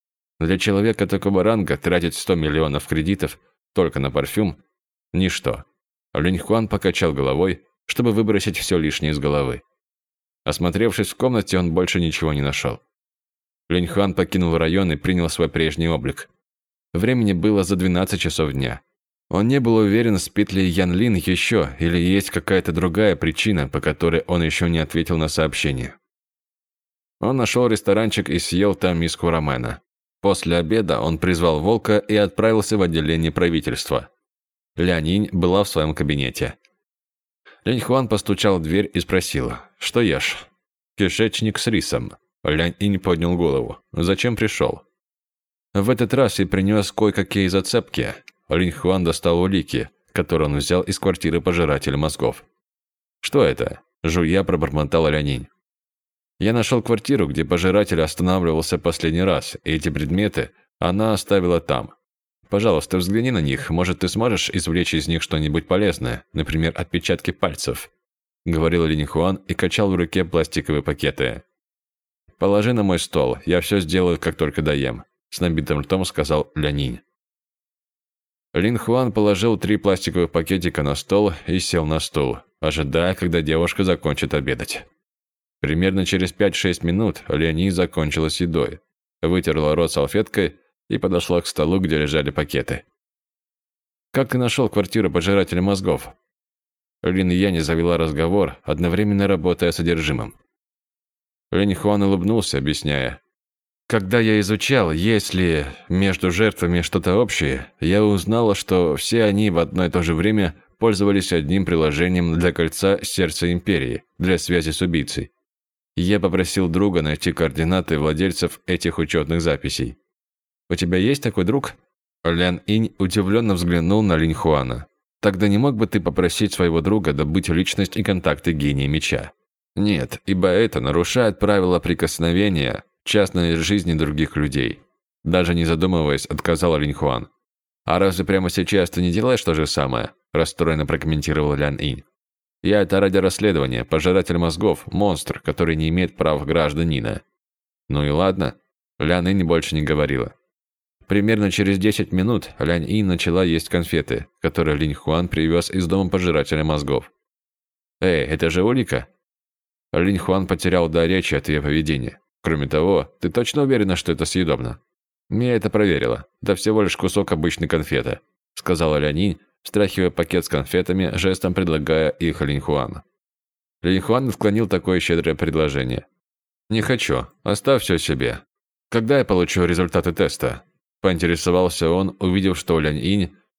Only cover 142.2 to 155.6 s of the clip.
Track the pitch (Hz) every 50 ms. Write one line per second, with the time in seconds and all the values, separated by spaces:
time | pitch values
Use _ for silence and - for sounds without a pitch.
142.2 | _ _ _ _ _ _ _ _ - 87 101 104 98 82 98 95 101 95 90 98
143.2 | 92 92 - - 101 107 90 80 69 65 62 58 58 - - 78 76 90 90 95
144.2 | 90 - 87 85 85 82 78 80 104 104 80 - - - - 90 104 101 90 78
145.2 | - - - - - - 80 - 90 82 80 78 78 80 82 90 90 85 - -
146.2 | 80 78 76 71 69 69 78 82 78 76 73 78 85 82 76 67 55 55 - -
147.2 | - _ _ _ _ _ _ _ _ _ _ _ _ - 67 71 73 73 73 78
148.2 | 92 95 95 92 90 65 - - _ _ _ _ _ _ _ - - 78 87 90
149.2 | 87 92 98 98 90 82 82 82 76 - 80 78 76 71 76 76 76 69 69 65
150.2 | 60 - - _ _ _ _ _ _ _ _ _ _ _ _ _ _ - 98 104
151.2 | 101 107 113 107 104 98 87 - 101 95 98 95 90 107 104 - 104 - - 92
152.2 | 92 107 120 101 - - - - - 76 87 87 78 - 98 107 104 95 90 82
153.2 | - 90 82 90 95 87 82 80 - - - 87 82 80 - 80 73 - - -
154.2 | - - _ _ - 82 - - 80 76 76 73 78 76 73 - - - 78 82
155.2 | 90 90 - 80 80 80 82 87